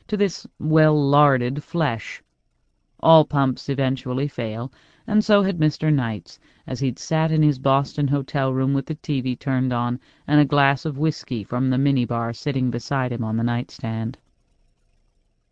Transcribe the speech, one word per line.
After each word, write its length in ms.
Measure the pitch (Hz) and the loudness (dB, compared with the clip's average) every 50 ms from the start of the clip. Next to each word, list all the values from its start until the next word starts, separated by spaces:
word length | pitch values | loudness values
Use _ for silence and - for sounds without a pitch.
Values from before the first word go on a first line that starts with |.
| _ | _
to 100 | - 214 | -6 -2
this 300 | 190 202 185 - - - - _ - | -2 -2 -2 -2 -8 -18 -20 _ -8
well-larded 1040 | - 156 156 160 156 156 151 151 143 139 143 147 147 143 135 123 120 120 139 147 - | -2 2 4 4 4 4 4 2 2 4 4 4 4 4 4 2 0 -2 -4 -6 -8
flesh. 600 | _ - 170 156 131 113 110 - - - - _ _ _ _ _ _ _ _ _ _ _ _ _ _ _ - | _ -4 -2 -2 -2 -2 -6 -8 -12 -16 -16 _ _ _ _ _ _ _ _ _ _ _ _ _ _ _ 0
All 220 | - 160 165 160 147 | 4 6 6 6 6
pumps 460 | - 147 143 139 131 123 - - - | 4 0 0 0 0 0 -4 -6 -6
eventually 580 | 135 127 135 131 135 127 - 127 127 131 143 | -2 0 0 -2 -2 -4 -4 -6 -4 -4 -4
fail, 460 | 143 - - 117 110 107 113 123 120 _ _ _ _ _ _ - | -4 -4 -6 -6 -6 -4 -6 -8 -10 _ _ _ _ _ _ -6
and 180 | - 202 214 - | 0 0 0 4
so 200 | - 208 202 190 | 4 4 4 4
had 160 | 190 180 165 | 2 0 2
Mister 320 | 156 151 - - 160 156 | 0 0 0 0 0 2
Knight's, 480 | 151 135 120 113 110 95 - - - _ _ _ _ _ - | 2 2 0 -2 -4 -6 -10 -14 -20 _ _ _ _ _ -10
as 140 | - 131 107 | -8 -6 -2
he'd 180 | 139 131 120 | -2 -4 -4
sat 340 | - - - 165 156 160 156 | -6 -6 -4 -2 0 0 0
in 120 | 160 156 151 | 2 2 2
his 160 | 151 139 131 | 2 2 2
Boston 480 | 131 139 135 139 139 139 - 151 143 | 0 2 2 2 0 -4 -4 -4 -2
hotel 440 | 131 147 143 131 - - 143 135 135 | 0 0 -2 -4 -4 -4 -2 -2 0
room 220 | 131 131 131 135 139 | 0 0 0 0 0
with 140 | 139 131 | -2 -2
the 80 | - 156 | -4 -10
T 260 | - - - 147 131 | -10 -6 -4 -4 -2
V 140 | 123 127 123 | -2 -4 -6
turned 360 | - - 143 131 127 131 127 | -4 -4 -2 -2 0 0 0
on 280 | 123 120 120 123 123 123 _ _ _ _ - | -2 -2 -2 -4 -4 -6 _ _ _ _ -4
and 140 | - 151 147 | 2 4 4
a 40 | 147 | 4
glass 400 | 131 143 143 139 139 139 135 - | 4 4 2 2 2 2 0 -4
of 120 | 160 135 | -6 -4
whiskey 460 | 135 151 160 - - - - 127 110 98 | -2 -2 -2 -2 -4 -8 -6 -6 -6 -4
from 260 | - 117 123 131 131 | -4 -2 -2 0 0
the 80 | 127 | 0
minibar 580 | 123 139 139 139 131 120 - 123 117 117 117 117 | 2 2 2 2 2 0 -2 -2 -4 -4 -4 -6
sitting 360 | - - 147 131 135 127 123 | -6 -6 -4 -2 0 -2 -2
beside 400 | 117 120 - - 143 135 127 123 127 | -2 -4 -4 -4 -2 -2 -2 -2 -2
him 100 | 117 113 | -4 -4
on 140 | 110 110 | -2 -2
the 60 | 113 113 | 0 0
nightstand. 720 | 120 120 117 120 - - - - 113 113 113 110 113 - - _ _ _ _ _ _ _ _ _ _ _ _ _ _ _ _ _ _ _ _ _ _ _ _ _ _ | 0 -2 -2 -4 -6 -10 -8 -6 -6 -4 -4 -4 -6 -8 -10 _ _ _ _ _ _ _ _ _ _ _ _ _ _ _ _ _ _ _ _ _ _ _ _ _ _